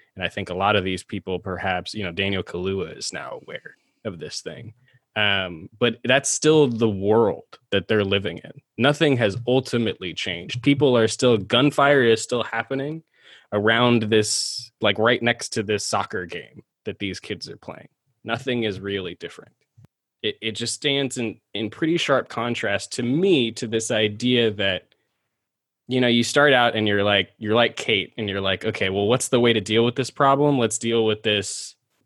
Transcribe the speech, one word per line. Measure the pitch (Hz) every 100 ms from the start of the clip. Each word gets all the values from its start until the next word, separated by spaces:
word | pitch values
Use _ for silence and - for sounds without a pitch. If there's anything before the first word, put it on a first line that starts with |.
| _
And | -
I | 90
think | - 95
a |
lot | 90 98 104
of |
these | 92 90
people, | - 101 95 90
perhaps, | 95 87 98 90 87
you | 107
know, | 95
Daniel | 85 98 95
Kaluuya | - 87 92 98 82
is | - -
now | - - -
aware | - - - - _ _
of | 113 90
this | 78 -
thing. | - 78 107 - _ _ _ 110
Um, | 104 98 92 82 90 -
but | 120 113
that's | 120 135 139
still | - 156 156 139
the | 113 117
world | 98 98 110 107 - - - _
that | 98 90
they're | 110
living | 98 98 95 87
in. | - - - -
Nothing | 127 147 156 127
has | 110 98 117
ultimately | 131 127 120 113 - 92
changed. | 85 - 85 - 123
People | 143 143 143 123
are | 110
still, | - 127 113
gunfire | 92 120 143 143 143 143
is | 120 110
still | - 120
happening | 110 113 - 135 139 160 - _ _ - _
around | 104 107 117 123 120
this, | 107 110 104 - - - - _
like, | 107 101
right | 113 123
next | 117 117 -
to | 120
this | 101 104 -
soccer | 104 98 101 90
game | 85 65 - - _
that | - 95
these | 101 90
kids | - 92 -
are | -
playing. | - - - _ _ _
Nothing | 113 113 131 123
is | 110 92
really | 98 98 92 85
different. | 82 - - _ _ _ - _ _ _
It, | 107 -
it | 110
just | 107 117
stands | - 147 139 135 131
in, | 113 - _
in | 101 107
pretty | - 160 170
sharp | - 131 -
contrast | - 120 117 107 101 -
to | -
me | 120 143 196 160 113
to | 113 113
this | 113 -
idea | 110 110 104 123 123 113
that, | 101 98 92 - _ _ _ _ _ _ _ _ _ -
you | 127
know, | 123
you | 120
start | 117 147 143
out | 127 120
and | 110 107
you're | 101
like, | 101 101 95 -
you're | 107
like | 113 117 -
Kate, | - 104 90 -
and | 104
you're | 98
like, | 95 92
"Okay, | 110 101 95
well, | 95 101
what's | 123 -
the | 123
way | 120
to | 110
deal | 101 110
with | 117 120
this | 113
problem? | - 139 139 147 139
Let's | 113 -
deal | 117 117
with | 110 107
this | 110 104 101 - - - _ _